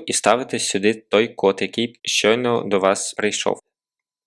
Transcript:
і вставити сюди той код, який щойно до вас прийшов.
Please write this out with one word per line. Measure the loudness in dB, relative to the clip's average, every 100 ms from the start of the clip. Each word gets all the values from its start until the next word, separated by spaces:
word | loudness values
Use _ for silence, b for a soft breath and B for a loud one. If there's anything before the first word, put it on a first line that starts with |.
| -2
і |
вставити | 0 2 2 0 -6
сюди | -4 -2 0
той | -2 0 0 0
код, | 0 0 0
який | -2 -4 -6 -6
щойно | -6 0 2 2 2 -2
до | 0 0
вас | 2 0 -4
прийшов. | -4 -4 -2 -4 -4 _ _ _ _ _ _